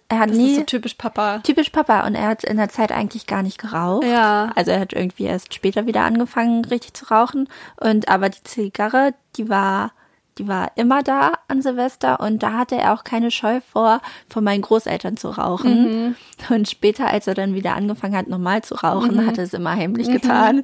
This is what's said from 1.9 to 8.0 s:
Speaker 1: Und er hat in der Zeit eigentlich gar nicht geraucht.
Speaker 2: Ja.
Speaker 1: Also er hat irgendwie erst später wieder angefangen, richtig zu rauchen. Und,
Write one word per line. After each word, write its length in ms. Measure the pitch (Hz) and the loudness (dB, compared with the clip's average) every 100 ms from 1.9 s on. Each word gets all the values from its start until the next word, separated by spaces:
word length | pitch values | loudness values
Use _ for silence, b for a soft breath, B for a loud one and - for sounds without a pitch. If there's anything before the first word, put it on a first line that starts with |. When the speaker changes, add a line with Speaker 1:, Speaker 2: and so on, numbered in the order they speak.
| 214 - | 2 2
Speaker 1:
Und 80 | |
er 140 | 208 208 | 0 -2
hat 160 | 220 | -2
in 120 | - 214 | -2 0
der 100 | 202 | 0
Zeit 240 | - 220 | 0 -2
eigentlich 340 | - 208 226 - | -2 -4 -6 -6
gar 160 | 196 | -4
nicht 160 | 190 - | -4 -6
geraucht. 460 | 214 165 175 208 | -6 -4 0 0
Speaker 2:
Ja. 480 | 247 240 214 208 214 | 2 4 4 2 0
Speaker 1:
Also 160 | - 180 | 0 2
er 100 | 185 | 0
hat 120 | 190 | 0
irgendwie 320 | - 185 - | -2 -4 -4
erst 280 | 196 185 - | -4 -4 -6
später 320 | - 190 202 226 | -4 -2 0 0
wieder 160 | 220 | 2
angefangen, 640 | - 226 240 247 233 233 240 | 2 2 0 0 2 0 0
richtig 280 | 240 - | -4 -6
zu 120 | - - | -12 0
rauchen. 420 | 220 240 269 269 B B B | 2 2 0 -6 B B B
Und, 280 | 220 214 | 0 2